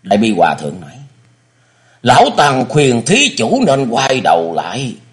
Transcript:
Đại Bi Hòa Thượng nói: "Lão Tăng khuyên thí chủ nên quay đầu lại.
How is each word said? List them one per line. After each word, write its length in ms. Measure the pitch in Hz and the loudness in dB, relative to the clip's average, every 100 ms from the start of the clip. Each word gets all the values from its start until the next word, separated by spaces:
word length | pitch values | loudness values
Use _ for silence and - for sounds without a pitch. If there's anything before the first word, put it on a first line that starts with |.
Đại 160 | 92 104 | 0 0
Bi 160 | 113 92 | 0 2
Hòa 180 | 82 | 0
Thượng 260 | - 76 80 | 0 -8 -12
nói: 100 | - - - _ _ _ _ _ _ _ _ _ | -16 -20 -20 _ _ _ _ _ _ _ _ _
"Lão 280 | 117 123 247 - | 2 4 4 2
Tăng 280 | 143 131 120 | 0 0 0
khuyên 340 | 151 139 117 - | 0 2 0 0
thí 220 | 226 285 - | 0 0 -2
chủ 240 | 180 262 220 | -2 0 0
nên 220 | 135 131 | 0 0
quay 320 | 113 135 131 | -2 -2 -2
đầu 340 | 78 85 85 | 2 0 0
lại. 400 | 80 82 113 120 - _ | -6 -8 -8 -8 -10 _